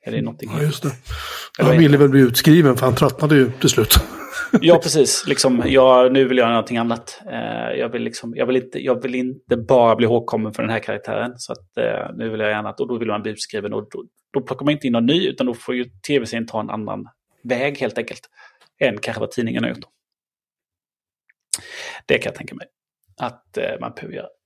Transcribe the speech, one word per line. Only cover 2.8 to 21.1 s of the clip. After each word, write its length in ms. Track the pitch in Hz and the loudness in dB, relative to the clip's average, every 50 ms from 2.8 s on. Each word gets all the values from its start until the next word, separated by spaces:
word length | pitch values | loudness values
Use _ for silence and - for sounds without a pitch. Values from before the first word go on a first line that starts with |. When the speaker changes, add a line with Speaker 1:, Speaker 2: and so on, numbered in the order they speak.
| - | 2
Speaker 2:
han 100 | 131 131 | 0 2
tröttnade 400 | - 156 139 123 - - 147 156 | 4 2 0 2 0 0 4 4
ju 160 | 143 131 120 | 4 4 4
till 180 | 123 - - 160 | 0 0 0 2
slut. 240 | - - 110 - - - | 2 2 0 2 2 2
<laughs> 60 | - - - - - - - - - - - 202 | 0 0 -12 -16 -16 -14 -10 -10 -8 0 0 4
Speaker 1:
Ja, 180 | - 165 175 165 - | 6 6 6 6 4
precis. 420 | 170 139 160 135 - - - - 170 | 0 2 2 2 2 2 -4 -2 -4
Liksom, 360 | 143 - - 135 127 120 - | -2 0 2 2 2 2 0
ja, 440 | - 135 135 131 131 127 127 127 127 | 2 4 6 8 8 8 8 6 6
nu 160 | 131 135 135 123 | 6 4 2 4
vill 100 | 127 123 | 4 2
jag 60 | 120 | 2
göra 80 | 117 117 | 2 2
någonting 240 | 113 110 - 123 117 | 0 -2 -2 -4 -4
annat. 440 | 117 117 117 117 123 - - - 214 208 | -2 -2 -4 -6 -6 -16 -20 -18 -16 -12
Eh, 480 | - 117 117 110 113 117 117 117 120 127 | -10 -8 -8 -6 -6 -6 -6 -6 -4 -4
jag 100 | 123 117 | -6 -6
vill 140 | 120 120 117 | -6 -6 -8
liksom, 320 | 113 117 - - 117 117 | -8 -8 -10 -12 -12 -6
jag 100 | - 123 | -4 -2
vill 100 | 120 127 | 0 0
inte, 240 | 131 127 - - - | -2 -2 -4 -12 -8
jag 220 | 131 135 123 127 127 | -4 -4 -4 -4 -4
vill 120 | 131 123 | -6 -6
inte 420 | 127 127 127 131 - _ _ 123 120 | -4 -6 -6 -8 -12 _ _ -4 -4
bara 380 | 113 - 135 127 120 117 110 | 2 2 4 4 6 4 4
bli 100 | 110 120 | 4 2
ihågkommen 480 | 110 117 120 117 - - 113 110 110 104 | 2 2 0 0 -2 -4 -4 -4 -4 -6
för 100 | - 113 | -6 -4
den 80 | 110 | -4
här 80 | 113 110 | -4 -4
karaktären, 520 | - - 107 104 - - 110 107 113 123 123 123 | -4 -6 -8 -8 -6 -8 -6 -6 -6 -6 -8 -12
så 140 | - - | -12 -12
att, 260 | - - _ _ _ - | -12 -12 _ _ _ -4
eh, 380 | 117 113 110 - - - - - | -2 -2 -2 -4 -6 -8 -10 -8
nu 120 | 113 113 | -8 -8
vill 100 | 110 107 | -6 -4
jag 100 | 107 104 | -4 -4
göra 100 | 107 107 | -4 -4
annat, 200 | 104 104 104 - | -6 -8 -6 -8
och 80 | 139 120 | -6 -6
då 100 | 123 113 | -4 -6
vill 100 | 113 110 | -4 -4
man 140 | 107 104 | -6 -6
bli 100 | 104 110 | -6 -8
utskriven, 420 | 107 - - - - 107 98 104 107 | -10 -10 -12 -10 -8 -8 -6 -6 -6
och 140 | 107 104 _ | -8 -10 _
då, 120 | - - - - _ _ _ _ - | -16 -16 -16 -16 _ _ _ _ -8
då 80 | 139 | -8
plockar 240 | 127 - 131 - 143 | -6 -6 -10 -4 -2
man 60 | 143 151 | -2 -2
inte 140 | 147 - 131 | -2 -2 -2
in 60 | 120 | 0
någon 120 | 117 117 | 2 2
ny, 220 | 120 151 175 190 - | 2 2 2 0 -2
utan 180 | 127 - 127 127 | -4 -2 -4 -4
då 60 | 117 | -4
får 220 | - - - 127 | -8 -8 -8 -6
ju 80 | 123 123 | -6 -6
T 360 | 123 _ - - - 147 139 | -8 _ -18 -6 -2 -2 -2
V-serien 280 | 117 110 120 117 113 117 | -2 -2 -8 -8 -8 -6
ta 120 | - 110 | -6 -8
en 100 | 107 110 | -6 -6
annan 360 | 107 110 107 104 101 101 104 - _ _ _ _ _ _ _ | -8 -8 -8 -8 -8 -10 -10 -14 _ _ _ _ _ _ _
väg 340 | 120 127 120 131 143 143 139 | -4 -4 -2 -2 -4 -4 -4
helt 200 | 139 113 101 120 | -6 -6 -4 -6
enkelt, 240 | 113 - - - _ _ _ _ - - _ _ _ _ _ _ | -8 -8 -12 -18 _ _ _ _ -20 -20 _ _ _ _ _ _
än 180 | - 127 107 104 | -2 -2 -2 -4
kanske 220 | - - 110 110 | -8 -8 -6 -6
vad 120 | 107 107 | -8 -8
tidningen 320 | - - 120 113 120 - 113 | -6 -6 -6 -4 -4 -4 -4
har 60 | 120 | -4
gjort. 160 | 123 - - _ _ _ _ _ _ _ _ _ _ _ _ _ _ _ _ _ _ _ _ _ _ _ _ _ | -6 -8 -14 _ _ _ _ _ _ _ _ _ _ _ _ _ _ _ _ _ _ _ _ _ _ _ _ _